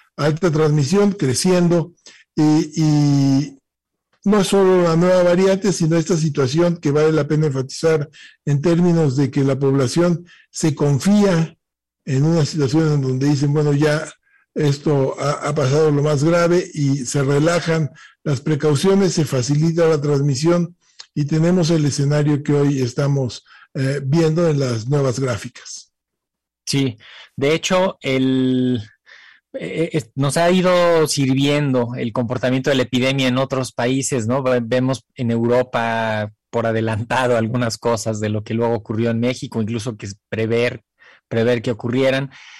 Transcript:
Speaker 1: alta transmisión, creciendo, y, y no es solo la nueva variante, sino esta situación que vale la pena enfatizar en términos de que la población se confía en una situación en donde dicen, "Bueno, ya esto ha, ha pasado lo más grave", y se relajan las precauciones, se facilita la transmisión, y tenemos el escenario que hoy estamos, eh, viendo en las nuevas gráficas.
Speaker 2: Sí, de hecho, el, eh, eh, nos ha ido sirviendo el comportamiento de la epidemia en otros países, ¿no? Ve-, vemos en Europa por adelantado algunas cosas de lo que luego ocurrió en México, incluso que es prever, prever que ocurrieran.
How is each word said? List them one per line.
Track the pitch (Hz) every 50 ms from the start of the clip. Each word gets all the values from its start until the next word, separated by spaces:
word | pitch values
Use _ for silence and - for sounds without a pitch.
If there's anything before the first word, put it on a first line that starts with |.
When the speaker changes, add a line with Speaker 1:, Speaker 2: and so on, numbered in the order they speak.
| _ _ _
Speaker 1:
alta | - 143 156 151 - 190 175
transmisión, | 147 156 156 151 151 151 139 127 180 202 208 208 190
creciendo, | - 160 131 120 - - 185 185 180 175 170 175 170 156 - - _ _ - - - _ _ -
y, | 156 151 151 151 156 156 156 - 170
y | 156 151 147 147 147 143 143 139 139 139 135 135 151 - - - _ _ _ _ _ _ _ _ _ _ _ _ -
no | 196 214 208
es | 185 -
solo | 196 196 190 185 185 180 175
la | 165 165
nueva | 170 175 180 185 185 175
variante, | 175 175 180 190 190 190 190 196 202 165
sino | - 170 156 165 165
esta | 156 - 185
situación | 156 156 160 143 151 135 120 143 165 175 175 170 170
que | - 147
vale | 139 151 156 160
la | 160 151 143 147
pena | 156 151 156 151
enfatizar | 131 135 127 131 - - - - 160 151 - - - - - - - _ -
en | 147 143 143
términos | 151 175 170 170 175 175 170 165 160 139 123
de | 143 139 127
que | - 143 135
la | 135 135 135
población | 139 135 135 139 131 120 - 160 170 180 170 170 - - - - _ _
se | - - - 160 143
confía | - 147 143 143 127 - 190 208 208 202 196 175 165 165 - - _ _ _ _ _ _ _ _ _ -
en | - 131 135 147
una | 160 170 165 147
situación | - - 156 139 120 135 160 160 151 147
en | 143
donde | 131 131 131 131 139 143
dicen, | 147 131 147 143
"Bueno, | 143 156 147 147 143
ya | 143 151 151 151 156 156 - - _ _ _ _ _ _ _ -
esto | - 151 143 139 143 - 160 147 139 135 139 - -
ha, | 135 143 147 - - 143
ha | 147
pasado | 156 139 131 143 156 160 156
lo | 147 143 143
más | 151 151 135 143
grave", | 165 175 175 170 170 175 180 180 -
y | - 151 143 135 139 143
se | 123 - - 143 135
relajan | 135 143 143 151 165 175 170 - 165 160 160 156 - - - - - _ _ -
las | 156 143 -
precauciones, | - 156 156 139 - 151 147 135 - 196 196 196 196 175 -
se | 170 151
facilita | - 139 127 117 131 147 151 160 165 160 170 170 160
la | 160 147
transmisión, | 143 147 147 139 143 147 135 123 156 170 175 175 170 170 - _ _ _ _ - - _ - 143
y | 147
tenemos | 143 160 156 160 175 180 185 165 151
el | 170 156 147
escenario | 139 - - 139 143 151 151 147 151 147 135 147
que | - 143
hoy | 147 143 143 143 131
estamos, | 127 117 - - 143 139 139 139 131 117 - - _ _ - - - _ -
eh, | 143 131 135 143 143 139
viendo | 131 147 170 165 156 156 175 175 160
en | 147 139
las | 135 127 120 110 107 127
nuevas | 147 143 139 131 113 135
gráficas. | 135 127 113 98 - 120 - - - - - - - _ _ _ _ _ _ _ _ _ _ _ _ _ _ _ -
Speaker 2:
Sí, | - - 139 139 127 107 - - - - - - - - -
de | 135 143 160
hecho, | 160 - - 190 185 185 190 - _
el, | - 139 131 131 131 131 131 131 131 131 127 127 127 127 127 113 107 - _ _ _ - - - - - - _ _ _ -
eh, | 269 - - - - 165 165 -
eh, | 156 - - -
nos | 135 139 139 135
ha | 165 170 175
ido | 185 185 175 185 180 175 175 170 170 165 156 143
sirviendo | - 147 135 131 135 135 139 143 147 147 147 139 127 127 120 117 123
el | 127 127 117
comportamiento | 107 127 120 110 123 - - 127 127 131 131 151
de | 139
la | 131 123
epidemia | - 131 123 127 131 135 139 131 127
en | 123 131
otros | 135 131 135 131 127 -
países, | - - 120 123 131 135 131 - 143 123 107 113
¿no? | 127 143 131
Ve-, | 127 127 123
vemos | 117 113 127 127 127 131 131 - - _ _
en | - 127 117
Europa | 117 117 117 117 120 127 123 127 - 120 117 113 113 113 113 110 107 107 107 104 - _ _ _
por | - 117 113
adelantado | 113 110 113 113 110 110 101 120 113 127 127 127 123 120 113
algunas | 113 107 123 123 123 113 - -
cosas | - 120 117 110 - 117 110 104
de | 107 107
lo | 107 107 107
que | - 110
luego | 113 120 117 117
ocurrió | 110 110 - 110 107 117 117
en | 117 113
México, | 120 127 127 - 139 120 - 117
incluso | 110 101 117 113 104 123 107
que | 104 - 98
es | 98 _ _ -
prever, | - 110 113 110 117 117 120 120 120 117 _ _ _ _ _ - - _ _ -
prever | 117 113 113 120 123 117
que | 107 131
ocurrieran. | 113 107 - 117 117 131 135 135 131 135 139 135 - - - - - -